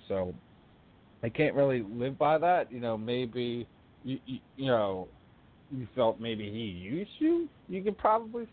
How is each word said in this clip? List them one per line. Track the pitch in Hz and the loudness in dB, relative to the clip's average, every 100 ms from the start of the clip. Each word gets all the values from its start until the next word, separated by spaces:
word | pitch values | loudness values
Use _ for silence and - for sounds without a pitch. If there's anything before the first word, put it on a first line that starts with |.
| - | -4
So | 98 90 85 - - - - - - - - | -2 -2 -6 -14 -20 -20 -20 -20 -20 -20 -8
I | 117 | -6
can't | 131 151 | 0 2
really | 117 139 127 | 4 4 4
live | 98 117 127 135 | -2 -4 -4 2
by | 147 156 | 4 4
that. | 165 180 131 | 6 4 2
You | 123 | -4
know, | 120 110 | -2 -2
maybe | 110 123 123 120 123 120 107 - - - | -2 -2 -2 -2 -2 -4 -6 -14 -20 -14
you, | 127 135 - | -8 -6 -6
you, | 131 - - | -10 -10 -4
you | 135 | 2
know, | 117 101 95 90 - - - - - - | 4 4 -2 -8 -16 -20 -20 -20 -20 -12
you | 135 113 | -10 -8
felt | 127 113 113 | 2 2 2
maybe | 113 107 104 | -4 -6 -6
he | 107 | -6
used | 110 87 92 156 208 - | -6 -8 -6 -6 -6 -2
you, | 311 339 320 - - | 2 2 -2 -10 -8
you | 185 | -4
could | 196 202 | -4 -4
probably | 214 226 226 240 226 | -2 -2 -2 -10 -12